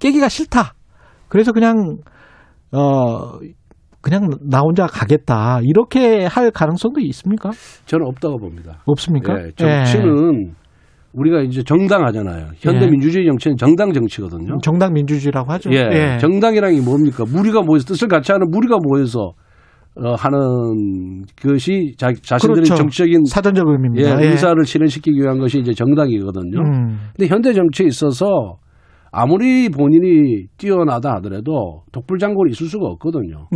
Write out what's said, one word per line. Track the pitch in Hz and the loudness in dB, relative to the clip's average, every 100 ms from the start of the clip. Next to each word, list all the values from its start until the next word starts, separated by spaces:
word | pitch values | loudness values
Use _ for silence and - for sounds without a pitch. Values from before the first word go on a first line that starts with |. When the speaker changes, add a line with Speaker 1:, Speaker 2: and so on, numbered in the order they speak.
Speaker 1:
깨기가 | 269 285 269 | 0 2 0
싫다. | - 311 247 170 - _ _ _ _ _ | -2 -2 -2 -2 -6 _ _ _ _ _
그래서 | 196 226 | 0 2
그냥, | 226 226 226 185 151 - - - _ _ _ _ | 2 2 2 -2 -6 -16 -20 -20 _ _ _ _
어, | 135 143 135 123 113 - - - - _ _ _ _ | -2 0 2 0 -2 -10 -16 -20 -20 _ _ _ _
그냥 | - 185 202 135 143 | -2 0 0 -4 -2
나 | 131 | 0
혼자 | 151 175 180 | 2 0 -2
가겠다. | - 107 147 - 117 110 127 | -4 0 0 0 -2 0 0
이렇게 | 120 165 240 262 247 220 180 | 2 2 2 2 2 2 0
할 | 247 247 | 0 0
가능성도 | 220 156 170 233 294 | 0 -2 -2 -4 -4
있습니까? | 180 127 185 220 190 220 - - - | -4 -4 -4 -4 -4 -12 -16 -20 -4
Speaker 2:
저는 | 160 143 | -2 -2
없다고 | 131 156 135 | -4 -6 -6
봅니다. | 98 85 82 78 | -8 -14 -18 -8
Speaker 1:
없습니까? | - 143 - 151 123 95 | -2 -2 0 -2 -2 -4
Speaker 2:
예, | 85 | -6
정치는 | - 160 147 127 120 170 147 165 135 92 | -2 0 2 2 2 2 2 2 0 -4
Speaker 1:
예. | 82 _ _ _ _ _ | -12 _ _ _ _ _
Speaker 2:
우리가 | 123 151 165 | -2 0 0
이제 | 131 127 | 0 -4
정당하잖아요. | 120 156 190 196 139 110 98 85 78 - | 0 0 2 2 0 -2 -6 -8 -12 -6
현대 | 156 127 123 | 0 2 4
Speaker 1:
예. | |
Speaker 2:
민주주의 | 143 143 180 170 | 4 2 2 2
정치는 | 131 156 131 | 0 -2 0
정당 | 123 170 202 | 2 2 2
정치거든요. | 147 113 - 95 82 87 143 | 0 -2 -4 -10 -10 -8 -4
Speaker 1:
정당 | 156 170 190 | -2 0 0
민주주의라고 | 156 143 147 139 135 127 | 0 -2 -2 -2 -4 -4
하죠. | 175 - | -6 -2
Speaker 2:
예, | 131 120 156 151 | 0 2 2 0
Speaker 1:
예. | 120 | 0
Speaker 2:
정당이라는 | 147 196 226 214 202 160 | 0 2 2 2 2 2
게 | |
뭡니까? | 123 143 151 127 113 | 2 2 0 0 -2
무리가 | 151 208 214 | 0 0 2
모여서, | 170 156 127 | 2 2 2
뜻을 | 175 170 | -2 0
같이 | 170 139 | 0 2
하는 | 196 180 | 0 0
무리가 | 180 240 220 | 0 0 0
모여서, | 151 139 131 117 95 - _ _ _ _ _ | 2 0 0 -2 -6 -8 _ _ _ _ _
어, | - 120 | -8 -6
하는 | 117 139 139 135 123 117 110 101 95 92 95 95 _ | -4 -2 0 0 0 -2 -2 -4 -6 -8 -12 -16 _
것이 | 135 139 131 196 160 120 | -2 -2 0 -2 -4 -4
자-, | 127 | -4
자신들의 | 123 - 123 117 156 | -4 -2 0 2 4
Speaker 1:
그렇죠. | 165 170 | 4 2
Speaker 2:
정치적인, | 151 131 175 170 147 | 0 0 2 2 2
Speaker 1:
사전적 | 196 196 190 170 | 0 0 2 2
의미입니다. | 139 131 117 143 139 | 2 0 0 2 4
Speaker 2:
예, | 156 | 4
Speaker 1:
예. | |
Speaker 2:
의사를 | 143 175 165 | 4 2 2
실현시키기 | 147 156 156 151 156 143 | 2 0 0 0 -2 0
위한 | 139 131 | 0 0
것이 | 131 139 | -2 -2
이제 | 123 | -2
정당이거든요. | 110 - 147 143 110 98 95 87 92 | -2 0 2 2 -2 -4 -6 -6 -2
Speaker 1:
음. | 151 135 120 107 107 | 0 0 -2 -4 -10
Speaker 2:
근데 | - 190 | -4 0
현대 | 196 247 | 2 2
정치에 | 208 170 143 180 | 2 0 2 0
있어서 | 120 151 127 196 185 104 90 _ _ _ _ _ | 0 -2 0 0 0 -2 -10 _ _ _ _ _
아무리 | - 123 180 254 254 240 | -4 0 2 2 2 2
본인이 | 143 143 160 185 165 143 107 95 - | 2 4 4 4 4 4 0 -6 -8
뛰어나다 | 202 190 156 123 135 107 | -2 0 0 0 -2 -4
하더라도 | 98 95 120 151 95 80 - | -6 -8 -6 -4 -6 -10 -16
독불장군이 | - - 185 202 202 180 | -16 -6 -4 -2 0 0
있을 | 113 165 | 0 -6
수가 | 208 151 | -6 -6
없거든요. | 85 160 165 92 76 78 | -6 -6 -6 -6 -12 -4